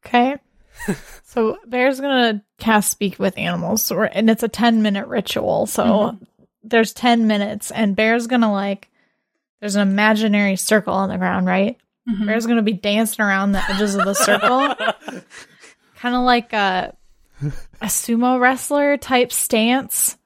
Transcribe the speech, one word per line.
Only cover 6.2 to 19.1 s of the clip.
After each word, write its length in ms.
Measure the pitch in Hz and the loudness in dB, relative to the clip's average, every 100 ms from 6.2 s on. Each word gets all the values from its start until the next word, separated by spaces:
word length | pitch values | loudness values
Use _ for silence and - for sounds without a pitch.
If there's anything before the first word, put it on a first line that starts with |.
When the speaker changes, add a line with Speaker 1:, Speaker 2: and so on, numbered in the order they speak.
| - _ _ _ | -16 _ _ _
Speaker 1:
there's 300 | 220 233 226 | -2 0 0
ten 320 | - 247 240 220 | 0 2 4 2
minutes, 460 | 208 202 208 - | 2 -2 -6 -10
and 240 | - 220 196 | -2 0 2
Bear's 320 | 220 233 233 | 2 2 0
gonna, 240 | 247 226 | 2 2
like, 360 | 202 196 202 - _ _ _ _ _ _ _ | 0 -2 -6 -8 _ _ _ _ _ _ _
there's 160 | 208 202 | -4 0
an 60 | 196 | 2
imaginary 680 | 196 214 214 220 208 202 190 | 4 2 2 2 2 2 0
circle 360 | - 214 185 | 2 0 2
on 160 | 190 196 | -2 -2
the 80 | 190 | -2
ground, 300 | 180 180 185 | -2 -2 0
right? 300 | 185 202 240 _ _ - | 0 0 -4 _ _ -6
Speaker 2:
Mm-hmm. 200 | 202 208 | -4 -2
Speaker 1:
Bear's 180 | 220 226 | -2 0
gonna 160 | 233 | 2
be 120 | 214 | 2
dancing 520 | 196 208 208 220 - 208 | 0 0 0 0 0 0
around 280 | 196 202 | 2 2
the 100 | 196 - | 0 0
edges 280 | 196 208 196 | -2 0 0
of 100 | 190 | 0
the 80 | |
circle. 600 | 196 202 202 214 247 277 262 | 2 2 2 2 2 0 -2
Speaker 2:
<laughs> 460 | 226 - - 180 - - - _ - _ _ _ | -4 -4 -8 -16 -18 -20 -20 _ -20 _ _ _
Speaker 1:
Kinda 180 | 247 247 | -4 0
like 320 | 247 240 233 | 2 2 0
a, 420 | 214 196 185 180 - _ _ _ - 143 - - - | -2 0 0 -4 -10 _ _ _ -10 -8 -8 -12 -10
a 40 | 220 | -6
sumo 520 | - - 233 247 254 | -6 -2 0 2 2
wrestler 580 | 247 262 - 285 285 285 | 0 0 -2 0 0 0
type 340 | - | 0